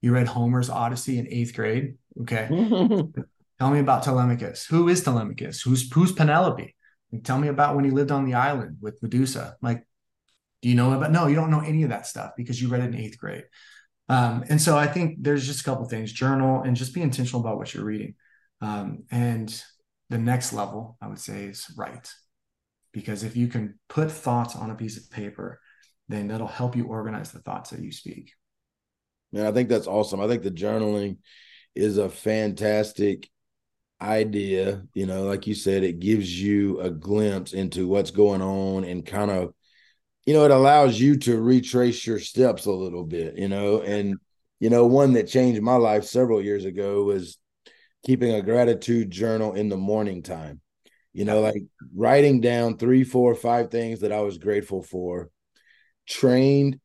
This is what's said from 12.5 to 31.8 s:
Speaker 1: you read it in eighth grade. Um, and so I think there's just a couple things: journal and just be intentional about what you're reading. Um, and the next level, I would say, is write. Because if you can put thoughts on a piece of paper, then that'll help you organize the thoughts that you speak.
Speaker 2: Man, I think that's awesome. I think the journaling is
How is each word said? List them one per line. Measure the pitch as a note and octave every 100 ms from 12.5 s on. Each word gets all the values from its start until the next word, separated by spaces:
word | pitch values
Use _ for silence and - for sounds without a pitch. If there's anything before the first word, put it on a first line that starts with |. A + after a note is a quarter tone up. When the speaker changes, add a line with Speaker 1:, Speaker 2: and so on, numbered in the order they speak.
| B2
Speaker 1:
you | B2
read | B2
it | B2
in | A#2
eighth | G#2+ -
grade. | - - - _ - - _ _ -
Um, | B2+ A#2+ A#2 B2
and | D3+
so | E3 D3
I | D3
think | F3+ E3 -
there's | C3+ C#3+ C3
just | C#3+
a |
couple | - B2+ A#2+
things: | A2 A2
journal | - C3 C3+ C3 C3
and | C3 B2
just | B2+
be | F3+
intentional | D#3+ B2+ B2 B2
about | A2+ G#2
what | -
you're | -
reading. | G#2 G#2+ G#2 - _ _ _ _
Um, | G#2+ G#2 G2+ - -
and | A#2+ A#2+ A#2 A2+ - - _ _ _ -
the | A#2
next | A#2 B2+ B2
level, | A2+ G2+ G#2 A#2 A#2
I | G#2
would | G2+
say, | - G2+
is | G2+ G2+ - D3+
write. | - B2 - - _ _ _ _ _ _ _
Because | G#2+ G2+ G#2+
if | A2
you | A#2+ A#2+
can | A#2+ G#2 - -
put | - D#3
thoughts | D#3 - A#2+ A#2+
on | - A2
a |
piece | A2 A2+ G#2+
of | -
paper, | - G2+ - F#2+ - _ _ _ _ -
then | G#2 G2+
that'll | A2 A2
help | - B2 A#2+
you |
organize | A#2+ A2 A2 G#2+ G#2
the | -
thoughts | - - -
that | -
you | -
speak. | - - - - _ _ _ _ _ _ _ _ _ _
Speaker 2:
Man, | G2 G#2+
I |
think | G#2+ A#2+
that's | A2+ -
awesome. | G2+ G#2 G2
I | G#2
think | A#2+
the | G2
journaling | E2 G2+ A2 G#2+ G#2 G2+ F#2+ _ _ _ - _
is | -